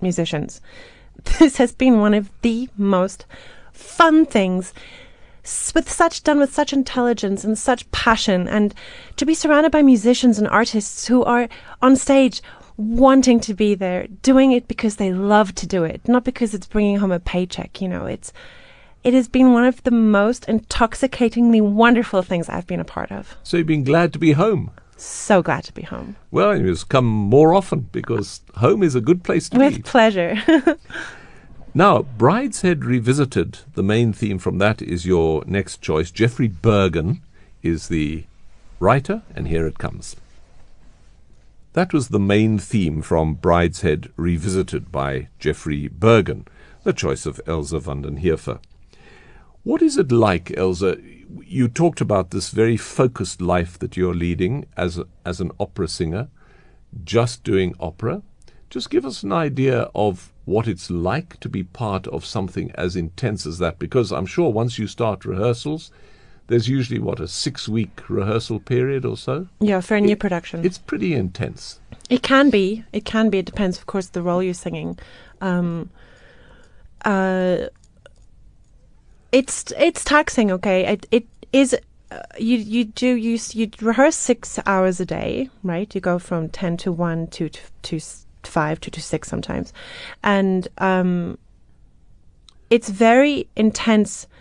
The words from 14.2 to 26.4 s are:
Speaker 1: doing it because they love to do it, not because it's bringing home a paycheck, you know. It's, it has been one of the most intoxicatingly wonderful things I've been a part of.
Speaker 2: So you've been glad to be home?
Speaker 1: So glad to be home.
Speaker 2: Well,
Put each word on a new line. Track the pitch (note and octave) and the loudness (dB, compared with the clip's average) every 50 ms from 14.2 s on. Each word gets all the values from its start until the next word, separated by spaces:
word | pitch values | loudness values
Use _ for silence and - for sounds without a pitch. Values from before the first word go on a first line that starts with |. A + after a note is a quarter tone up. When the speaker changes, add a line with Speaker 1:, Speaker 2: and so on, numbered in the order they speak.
| - | 2
Speaker 1:
doing | C4 C4 C4+ C4+ C4+ | 4 6 6 6 6
it | B3 A#3+ B3 | 4 2 0
because | - - - - G#3+ G#3 | -4 -6 -4 -4 -4 -2
they | - G3+ F#3+ F3+ | -2 -2 -2 -2
love | F#3 G3 G3+ G#3 G#3 G#3+ F#3+ - | 0 2 4 4 4 4 2 -2
to | - - | -8 -6
do | D#3+ F#3+ F3+ E3 | -2 -2 0 0
it, | D#3+ - - - | -2 -4 -4 0
not | - A#3+ B3 A#3+ | 2 2 2 2
because | B3+ B3 - A#3+ G#3 G#3+ | -2 -4 -4 -4 -4 -4
it's | F#3+ - | -6 -8
bringing | - - G#3 G#3 G3+ G3+ | -4 -2 0 2 2 2
home | G3+ G3+ F#3+ | 0 0 0
a | F3+ F3 | -2 -2
paycheck, | F3 - - F3+ F3+ F3+ - - - - - - | -4 -4 -2 -2 -2 -4 -6 -10 -12 -10 -10 -8
you | G3 | -6
know. | F#3 F3+ - - | -6 -6 -6 -8
It's, | - - - - - - - - - - - - - - - - - - _ - | -8 -10 -10 -12 -16 -20 -20 -20 -20 -20 -20 -20 -20 -20 -20 -20 -20 -10 _ 0
it | B3 B3 | 2 2
has | C4 A#3+ | 2 2
been | - - B3+ C4 B3+ B3 | 2 4 6 6 8 6
one | A#3 B3 | 6 4
of | B3+ B3 - - | 2 2 0 0
the | B3+ | 2
most | A#3+ A3+ A3 G#3+ G#3 G3+ G3+ A3 B3 - - | 2 4 4 4 4 4 4 2 0 -2 -4
intoxicatingly | - A3 A3 - - - - A#3+ A3 - - - C4 - - B3 A3+ - A#3 A#3+ A#3 A3+ A3 | -2 -2 -2 -2 -2 0 2 2 0 0 0 -2 -2 0 0 0 0 2 4 4 6 6 6
wonderful | G#3+ G3+ G3+ G#3+ A3+ A#3+ B3 A#3 A3+ - - F#3+ F3+ | 4 4 4 6 6 6 6 4 2 0 0 -2 0
things | - F#3 E3+ E3 - | 0 -2 -4 -4 -4
I've | - F3 F3+ | -8 -8 -6
been | - F3+ E3 | -6 -6 -6
a | D#3+ | -6
part | - - - - - | -8 -8 -8 -8 -8
of. | F#3+ G3+ G3+ - - - - | -10 -12 -14 -16 -18 -18 -8
Speaker 2:
So | - - | -2 0
you've | E3+ E3 | 0 2
been | D#3 D#3 D3 C3 | 2 0 0 2
glad | C3+ D3+ E3+ F3 D#3+ - | 2 4 4 4 2 0
to | D3 | 2
be | E3 D#3 | 4 4
home? | C#3+ D3 G3 A3+ G#3 C#3 - - - - - _ - | 4 4 4 2 2 0 -2 -6 -12 -16 -20 _ -20
Speaker 1:
So | - - - - - - - G#3 F3+ | -20 -18 -16 -14 -6 0 2 4 4
glad | D#3+ E3+ D3+ - - | 4 2 -2 -4 -6
to | - - | -10 -14
be | - | -14
home. | - - - A#1+ - - G#3 - - - | -14 -12 -12 -12 -12 -14 -16 -18 -10 -4
Speaker 2:
Well, | - D#3 | 0 2